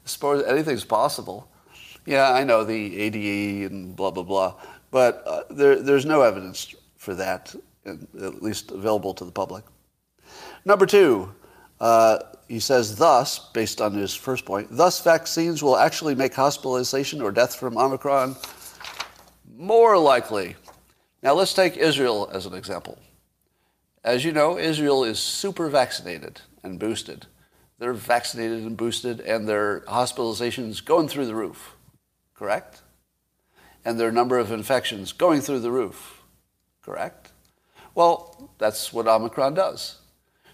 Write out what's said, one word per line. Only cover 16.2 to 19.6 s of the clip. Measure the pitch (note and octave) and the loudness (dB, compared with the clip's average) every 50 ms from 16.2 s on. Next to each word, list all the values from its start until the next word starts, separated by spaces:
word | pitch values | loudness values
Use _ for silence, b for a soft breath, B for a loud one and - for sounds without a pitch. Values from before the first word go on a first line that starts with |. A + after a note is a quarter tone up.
| C3+ B2+ - | -2 -2 0
hospitalization | - C3 D3 C#3+ - - C3 B2+ B2+ B2+ B2 - C3+ C#3 C3+ - D3 | 0 0 0 0 -2 -4 -4 -2 -2 -2 -2 -2 -4 -4 -4 -6 -6
or | B2 G2+ | -4 -2
death | G2 A2+ B2 B2+ - | 2 2 2 2 0
from | - - B2+ A#2 A2+ | -4 -8 -6 -2 0
Omicron | B2+ C#3 C3+ C3 - C#3+ C#3 C#3 B2+ C3 C3+ - B B B B B B B B B B B B B B B B B B B _ _ - A2 | 0 0 0 -2 -2 0 0 0 0 -2 -4 -10 B B B B B B B B B B B B B B B B B B B _ _ -20 -18
more | A#2 | -10